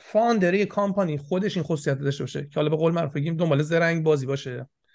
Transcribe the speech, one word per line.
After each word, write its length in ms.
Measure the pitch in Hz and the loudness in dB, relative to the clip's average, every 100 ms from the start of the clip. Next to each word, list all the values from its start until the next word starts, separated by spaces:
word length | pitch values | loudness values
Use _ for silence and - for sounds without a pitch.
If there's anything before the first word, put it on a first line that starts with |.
فاندر 520 | - 214 233 226 175 | -2 2 2 4 4
یه 120 | 190 202 | 2 0
کمپانی 520 | - 202 190 180 147 | -2 -2 0 0 -2
خودش 400 | 143 185 202 175 | -2 0 0 -2
این 60 | |
خصوصیت 360 | 151 156 151 135 | -2 -2 -2 -2
داشته 240 | 139 139 | -2 -2
باشه 180 | 127 143 | -4 -6
که 140 | 143 - | -6 -2
حالا 140 | 151 | 0
به 60 | 156 | 2
قول 160 | 165 | 2
معروف 220 | 170 156 | 0 -2
بگیم 240 | 147 151 165 | -2 -2 0
دنبال 240 | 170 139 | 2 2
زرنگ 420 | 151 165 165 170 | 2 2 2 2
بازی 220 | 156 151 131 | 2 2 0
باشه، 440 | 139 135 123 127 _ _ | -6 -6 -10 -12 _ _